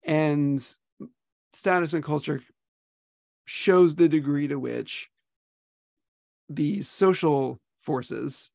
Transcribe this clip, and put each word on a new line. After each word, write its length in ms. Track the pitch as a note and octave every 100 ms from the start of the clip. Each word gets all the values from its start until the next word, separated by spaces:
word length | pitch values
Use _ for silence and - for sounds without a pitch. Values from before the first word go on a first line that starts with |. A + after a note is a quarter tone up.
And 640 | - D#3 D#3 D3 C#3+ C#3 A#2+ - _ _ - _ _ _ _
Status 400 | - - F3+ E3
and 80 | D#3+
Culture 400 | D3+ D3+ - C#3+ - _ _ _ _ _ _ _ _ _
shows 500 | - - - F#3 F3+
the 140 | D#3 E3+
degree 400 | D#3 C#3+ C#3+ C#3+
to 100 | C#3+
which 520 | B2+ A#2+ A#2 - - _ _ _ _ _ _ _ _ _ _ _ _ _ _
these 400 | C#3+ D3 G3+ C#3
social 720 | - F#3+ F#3 E3 C#3+ C3+ B2+ _ _
forces 680 | - C3+ B2 A2+ C3+ - -